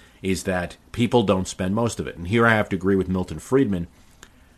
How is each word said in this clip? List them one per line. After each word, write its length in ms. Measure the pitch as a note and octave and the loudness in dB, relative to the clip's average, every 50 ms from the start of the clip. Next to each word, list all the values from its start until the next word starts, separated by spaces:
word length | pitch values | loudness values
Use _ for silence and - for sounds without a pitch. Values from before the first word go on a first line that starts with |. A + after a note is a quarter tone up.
| - - _ _ | -20 -20 _ _
is 220 | - F#2+ F#2+ E2+ - | -4 -2 -2 -2 -2
that 320 | F#2+ F#2 F2+ F2 E2+ - - _ _ | -2 -2 -2 -2 -6 -8 -14 _ _
people 300 | - G#2 A#2+ G#2+ - A#2+ | -4 -2 0 2 4 4
don't 260 | G#2+ F#2+ G2+ F#2 F2+ - | 4 4 2 0 -2 -4
spend 260 | - - F#2+ F#2 G2+ | -6 -6 -4 -2 -2
most 260 | A2+ A#2+ A2+ - - | -2 -2 -2 -4 -6
of 60 | E2 | -8
it. 100 | B1+ - | -8 -10
And 120 | D2 F2 F2 | -10 -6 0
here 180 | A2 A#2 A#2 | 2 4 4
I 80 | A#2 A2 | 4 4
have 140 | G#2+ G#2 - | 4 2 0
to 60 | G2+ | -2
agree 200 | F2+ F2 F#2+ G2 | -2 0 2 2
with 120 | F#2+ F2+ F2+ | 2 2 0
Milton 300 | F#2 F#2+ F#2 - D#2+ D#2 | -2 -2 -2 -4 -8 -12
Friedman, 480 | - - C3 C#3 C3+ G#2+ F#2+ F2 E2+ - _ - - - - _ - - _ _ _ _ _ | -4 0 2 2 2 2 0 -4 -6 -8 _ -20 -20 -20 -20 _ -20 -20 _ _ _ _ _